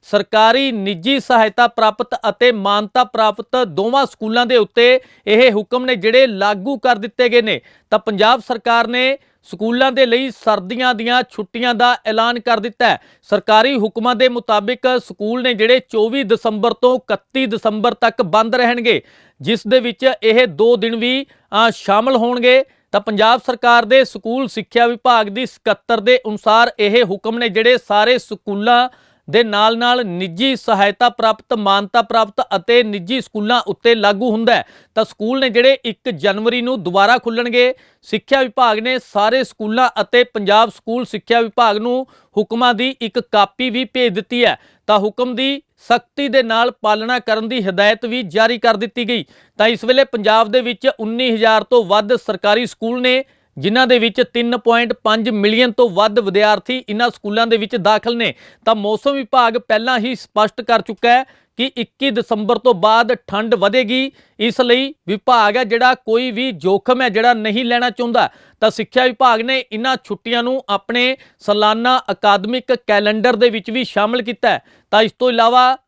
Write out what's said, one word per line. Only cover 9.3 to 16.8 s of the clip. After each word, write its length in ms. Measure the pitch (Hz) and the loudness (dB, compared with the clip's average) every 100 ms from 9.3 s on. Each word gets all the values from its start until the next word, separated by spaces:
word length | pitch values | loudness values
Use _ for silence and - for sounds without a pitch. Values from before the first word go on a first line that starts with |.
| _ _ | _ _
ਸਕੂਲਾਂ 420 | 175 220 240 262 | -8 -4 0 0
ਦੇ 140 | 254 254 | 2 2
ਲਈ 240 | 240 262 | 0 -2
ਸਰਦੀਆਂ 640 | - - 208 180 240 254 | -4 -2 -2 -4 -4 -2
ਦੀਆਂ 280 | 214 226 247 247 | -2 -2 -2 -4
ਛੁੱਟੀਆਂ 440 | - 202 233 247 | -12 -12 -6 -4
ਦਾ 240 | 233 240 247 - | 0 0 0 -2
ਐਲਾਨ 340 | 220 226 240 | 0 0 -2
ਕਰ 200 | 233 226 | -2 -2
ਦਿੱਤਾ 280 | 196 - 233 | -2 -2 0
ਹੈ। 120 | 143 _ _ | 0 _ _
ਸਰਕਾਰੀ 540 | _ 202 - 214 247 269 | _ -4 2 4 4 0
ਹੁਕਮਾਂ 380 | 214 - 233 | -2 -2 -4
ਦੇ 140 | 233 254 | 0 0
ਮੁਤਾਬਿਕ 720 | 240 233 208 202 254 254 254 - | 0 -2 -2 -2 -2 -2 -2 -6
ਸਕੂਲ 340 | 180 208 247 | -8 -6 -4
ਨੇ 120 | 254 | -4
ਜਿਹੜੇ 240 | 220 220 254 | 0 2 2
ਚੌਵੀ 440 | - 226 220 269 | 0 -2 -2 -2
ਦਸੰਬਰ 500 | 208 226 226 214 233 | -2 -2 -2 -2 -2
ਤੋਂ 240 | - | 0